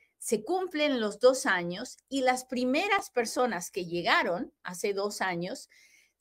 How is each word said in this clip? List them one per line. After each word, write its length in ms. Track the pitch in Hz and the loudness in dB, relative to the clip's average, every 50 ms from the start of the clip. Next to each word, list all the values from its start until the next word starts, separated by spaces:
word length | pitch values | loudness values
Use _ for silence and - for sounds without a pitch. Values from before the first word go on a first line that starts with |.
| _ _ _ - | _ _ _ -12
se 240 | - - 240 214 - | -4 -2 -2 -2 0
cumplen 580 | - 349 381 370 359 - 302 302 294 269 240 | 0 -2 0 0 -2 -2 0 2 2 2 2
los 200 | 220 208 208 - | 0 -2 -2 6
dos 260 | - 254 269 254 - | 6 6 6 6 2
años 520 | 247 190 180 175 175 175 196 247 - - - _ - | 0 0 0 0 -2 -4 -6 -8 -12 -14 -18 _ -6
y 140 | 262 277 254 | -4 0 2
las 220 | 254 254 247 254 | 2 2 2 -2
primeras 640 | - 262 240 247 254 262 311 392 403 403 403 415 - | -4 -4 -2 0 2 2 2 2 2 0 0 0 -2
personas 600 | - 247 233 220 - - 254 240 196 175 180 - | -2 -2 -2 -2 0 0 0 0 0 -4 -6 -8
que 160 | - 202 180 | -8 -8 -6
llegaron 640 | 165 170 175 165 214 285 349 302 208 170 185 285 - _ _ - | -4 -4 -2 0 2 2 2 2 0 -2 -4 -4 -8 _ _ -14
hace 280 | - 180 175 - 208 196 | -12 -10 -6 -4 -2 -2
dos 280 | 196 196 208 208 - | 0 -2 -4 -2 -2
años 480 | 196 185 180 170 175 185 254 - - - _ - - _ _ _ _ _ _ - | -4 -2 -2 -4 -4 -6 -8 -10 -14 -18 _ -20 -20 _ _ _ _ _ _ -20